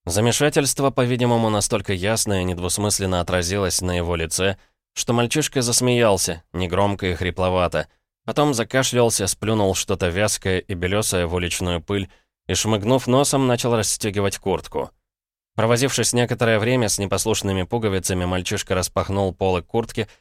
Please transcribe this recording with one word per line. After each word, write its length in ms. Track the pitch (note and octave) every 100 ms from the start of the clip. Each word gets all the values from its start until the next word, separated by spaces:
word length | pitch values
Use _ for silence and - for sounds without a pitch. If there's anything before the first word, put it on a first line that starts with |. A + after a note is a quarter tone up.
| E2+
Замешательство, 840 | F#2 A#2 - D3 D#3 C3+ - C#3
по-видимому, 600 | C3+ B2 B2 A#2+ A#2 A2
настолько 420 | G#2 - A2 G2+
ясное 480 | F#2 G2 A2+ G#2+ G2
и 40 |
недвусмысленно 760 | F2+ F2 F2+ - G2+ G2+ F#2+ F2+
отразилось 640 | F2 F2+ F2 G2+ F#2 -
на 140 | F2+ F2
его 200 | E2+ E2
лице, 400 | D#2+ - F#2+ F#2 _ _ _
что 180 | - -
мальчишка 480 | A#2+ A#2+ D#3 D3 C#3
засмеялся, 840 | A#2+ A#2 B2+ A#2+ A2+ F#2+ - E2 -
негромко 540 | F2 F2+ F2+ G2+ G2 F#2
и 60 |
хрипловато. 760 | E2+ F#2 E2 F#2 F2+ E2+ D#2 - _ _ _
Потом 300 | - A2 D3
закашлялся, 720 | A#2 G#2+ C3 C3+ B2 A#2 - F#2+
сплюнул 480 | - G#2 A2 G2
что-то 340 | F#2 - F#2 F2+
вязкое 520 | F2+ G#2+ - F#2+ F#2
и 120 | -
белесое 520 | F2+ F2+ G#2 G#2+ F#2 E2+
в 80 |
уличную 480 | F2+ F2 - F2+ E2+
пыль 260 | - G2+ F#2 _ _ _ -
и, 80 |
шмыгнув 520 | - G#2+ G#2+ G#2 C3 B2+
носом, 400 | C3 C#3+ C#3 C3
начал 300 | A#2+ B2 A2+
расстегивать 640 | G#2 - A2 G2 G2 -
куртку. 520 | G2 E2 - D2 - - _ _ _ _ _ -
Провозившись 560 | A2 A#2+ C3+ - A2
некоторое 440 | A#2+ A#2+ A#2+ A#2 A2
время 300 | A2 B2+ G#2
с 100 | -
непослушными 680 | G2 F#2+ A2+ G#2 G2+ F#2+
пуговицами, 600 | F2+ A#2+ G#2+ F#2+ F2 F#2
мальчишка 500 | F2+ F#2 F2+ G2+ -
распахнул 600 | F#2 - G2 F#2 G2 F#2+
полы 260 | F2 F#2+ F2+
куртки 480 | - A#2 A2 - G#2 _